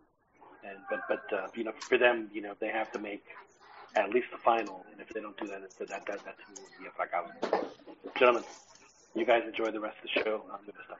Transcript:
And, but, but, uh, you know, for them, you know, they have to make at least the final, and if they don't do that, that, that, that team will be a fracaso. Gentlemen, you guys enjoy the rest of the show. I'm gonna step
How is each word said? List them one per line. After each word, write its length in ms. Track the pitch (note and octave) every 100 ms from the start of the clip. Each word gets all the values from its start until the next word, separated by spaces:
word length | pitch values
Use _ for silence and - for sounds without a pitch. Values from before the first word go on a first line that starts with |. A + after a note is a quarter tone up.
| _ _ _ _ - -
And, 140 | G#2 G2 G2
but, 100 | G#2+ -
but, 280 | G#2+ - G2+
uh, 120 | F#2+ A#2
you 80 |
know, 80 | A2 - -
for 100 | B2
them, 320 | A#2+ A#2 G#2+
you 80 | G#2
know, 120 | G#2 G2+
they 80 | A2
have 240 | - -
to 80 | -
make 240 | G#2 G2+ - - - - - - - -
at 160 | G2
least 160 | B2 -
the 60 | -
final, 480 | - A#2 G#2 F#2+ -
and 100 | -
if 60 | -
they 120 | A2
don't 160 | G#2 G2+
do 100 | G#2
that, 140 | G2 F#2+ -
that, 100 | G2
that, 160 | G2 G2+
that 300 | G2+ G2 F#2+
team 180 | - G2
will 120 | F#2+ -
be 80 | F#2
a 60 |
fracaso. 760 | - F2+ F2 F2 - - - - - - - - -
Gentlemen, 240 | B2+ A#2 G#2 - - - - - - -
you 100 | A2+
guys 160 | A#2 A2
enjoy 240 | - A2+
the 80 | G#2+
rest 160 | G#2+ -
of 60 | -
the 80 | -
show. 220 | A2 G#2+ F#2+
I'm 80 | F#2+
gonna 240 | - - -
step 140 | F2+